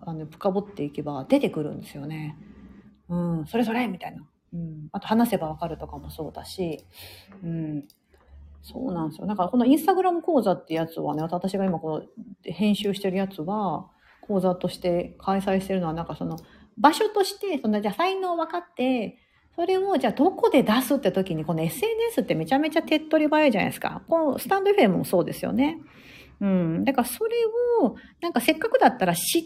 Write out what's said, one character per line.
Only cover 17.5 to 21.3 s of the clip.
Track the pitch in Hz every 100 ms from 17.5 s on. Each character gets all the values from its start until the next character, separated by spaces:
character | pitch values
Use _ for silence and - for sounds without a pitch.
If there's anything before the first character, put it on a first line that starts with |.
| 285
そ | 220
の、 | 208
じ | 208
ゃ |
あ |
才 | 196 359 381
能 | 370 339
分 | 320
か | 349
っ | -
て、 | - 254 247 190 - _ _ _
そ | -
れ | 349 381
を | 392 359
じ | 226
ゃ |
あ |
ど | - 294
こ | - 453
で | 285
出 | 214 233
す | 262 285
っ |
て | 190
時 | 190 190